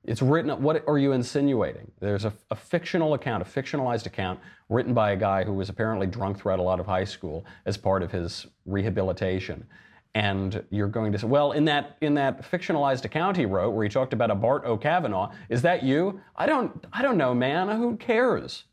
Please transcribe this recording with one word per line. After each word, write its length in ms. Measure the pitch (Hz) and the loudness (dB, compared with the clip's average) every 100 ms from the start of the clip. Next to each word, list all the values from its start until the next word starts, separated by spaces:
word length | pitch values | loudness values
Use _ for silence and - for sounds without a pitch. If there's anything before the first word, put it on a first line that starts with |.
| - | -4
It's 160 | 120 | 0
written, 400 | 131 165 151 139 | 4 4 2 0
what 220 | 139 160 - | 0 0 2
are 120 | 147 | 2
you 160 | 139 | 4
insinuating? 760 | 131 123 - 143 127 82 - - _ | 2 0 0 2 2 0 -4 -16 _
There's 240 | 98 101 107 | -2 0 -2
a, 80 | 104 _ | -6 _
a 60 | - | -10
fictional 560 | - 175 170 180 156 | -2 -2 0 0 2
account, 280 | 143 139 107 | 0 0 -4
a 40 | - | -4
fictionalized 600 | - 131 147 127 117 - | -6 -4 -2 -2 -2 -4
account 320 | - 92 92 - - _ | -4 -4 -6 -12 -20 _
written 260 | 117 127 | 0 2
by 180 | 120 107 | 2 4
a 40 | 98 | 2
guy 300 | 101 98 95 | 2 2 0
who 80 | |
was 160 | 98 95 | -2 -4
apparently 380 | 98 113 104 95 | -2 -2 0 -2
drunk 300 | 104 98 101 | -2 -4 -2
throughout 220 | 101 95 | -2 0
a 20 | |
lot 200 | 90 90 | 0 0
of 40 | 92 | 0
high 200 | 92 95 | -2 -2
school 400 | - 87 78 - - - | -6 -10 -10 -12 -10 -8
as 120 | 101 | -2
part 260 | 98 95 | 0 0
of 80 | 85 | 0
his 340 | 92 85 - - _ - | -4 -6 -8 -16 _ -4
rehabilitation. 1000 | 98 104 95 95 90 92 92 - 76 - - - - _ | -2 0 0 -2 -2 -2 -2 -4 -12 -14 -20 -20 -20 _
And 480 | 107 104 98 95 101 - | -2 0 0 -2 -4 -4
you're 180 | 104 104 | -2 -2
going 240 | 113 107 | 0 -2
to 60 | 101 | -2
say, 80 | 110 | 2
"Well, 260 | 143 147 | 2 2
in 100 | 151 156 | 2 2
that, 300 | 147 139 - | 0 -4 -4
in 140 | 151 147 | 0 2
that 260 | 139 131 | 0 -2
fictionalized 640 | - 175 - 160 139 127 120 | -6 -6 -2 0 2 0 -2
account 320 | 156 185 180 | -2 0 0
he 80 | 110 | 2
wrote 240 | 95 101 | 2 2
where 140 | 110 104 | 0 0
he 40 | |
talked 220 | 131 - | 0 0
about 180 | 113 117 | 0 2
a 60 | 101 | 2
Bart 300 | 113 107 120 | 2 0 0
O'Kavanaugh, 680 | 107 147 175 143 95 101 - - | 0 2 2 0 -2 -4 -8 -4
is 140 | 120 | 2
that 220 | 165 180 | 2 2
you?" 360 | 131 139 190 196 - - | 2 2 2 -4 -14 -2
I 120 | 214 | 2
don't, 380 | 302 208 - - | 2 0 -6 -10
I 100 | 226 | -2
don't 160 | 269 208 | 2 4
know, 160 | 131 | 4
man. 360 | 123 127 160 190 | 2 2 2 0
Who 260 | 220 240 220 | 0 -2 -2
cares? 680 | - 226 254 127 - - - | 0 2 4 2 -4 -14 -18